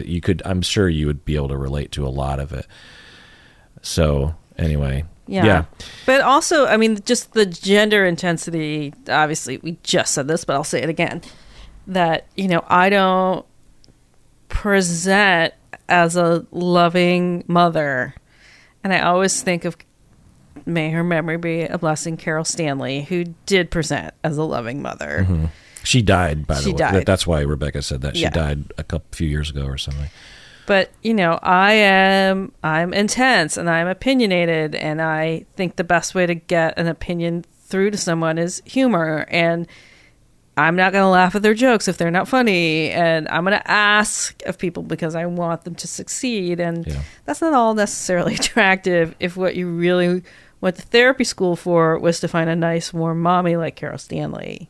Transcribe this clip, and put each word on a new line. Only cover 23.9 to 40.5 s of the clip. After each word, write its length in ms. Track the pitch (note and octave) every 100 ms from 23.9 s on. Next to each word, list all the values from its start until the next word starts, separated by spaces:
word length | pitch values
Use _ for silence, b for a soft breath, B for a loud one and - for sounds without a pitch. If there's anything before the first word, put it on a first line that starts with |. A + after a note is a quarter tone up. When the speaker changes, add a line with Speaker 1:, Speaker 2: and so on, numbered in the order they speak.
| C3+ D#2+ -
Speaker 2:
as 140 | D#3 D3
a 60 |
loving 380 | D#3 - A2+ C#3
mother. 440 | C2 - D2 D2+ F#2+
Speaker 1:
Mm-hmm. 180 | E2 D#2+ B B B
She 180 | - B2+
died, 440 | G2+ F2+ E2+ D2+ C#2+
by 100 | C#2+
the 60 |
Speaker 2:
She 100 | -
Speaker 1:
way. 60 | E3+
Speaker 2:
died. 160 | C#3 F#2+
Speaker 1:
That, 100 | F#2
that's 200 | F#2+ F2
why 160 | D#2
Rebecca 400 | C#2+ C#2+ C#2+ C#2+
said 200 | - C2+
that. 140 | C#2 -
She 80 |
Speaker 2:
Yeah. 60 | -
Speaker 1:
died 340 | E2 D2+ D2 - -
a 60 |
couple, 240 | - D#2+ -
few 160 | - D#2+
years 200 | D2 D2+
ago 160 | C#2+ C2+
or 120 | C2+
something. 320 | - C#2+ C#2+ B B B B B -
Speaker 2:
But, 240 | G3 F3+ _
you 120 | A3+ A3
know, 240 | E3+ E3+
I 320 | - F#3 G3+
am, 800 | A3 G3+ F#3+ F#3+ G3 F#3+ F#3+ F#3+ -
I'm 300 | D#3+ D#3 F3+
intense 640 | G3 G#3 A#3+ C4 G#3+ D#3+ F3
and 120 | E3+
I'm 180 | E3 F3
opinionated, 880 | F#3 B3+ C4 G#3+ F3+ E3+ D#3+ D#3 -
and 260 | D#3 D3+
I 440 | D#3+ D#3 D#3+ E3 - -
think 200 | F3 -
the 80 |
best 300 | E3+ E3+ - F#3
way 100 | F3
to 80 | E3+
get 420 | - E3+ D#3+ -
an 100 | E3
opinion 580 | D#3 - E3+ E3+ E3+ - _ -
through 260 | F#3+ G3+
to 60 | G#3
someone 400 | - E3 D#3+ E3
is 240 | F3 -
humor. 640 | - C4 B3+ F3+ D#3+ D#3 -
And 380 | F3 E3+ E3+ E3+ b b b b b _ _ _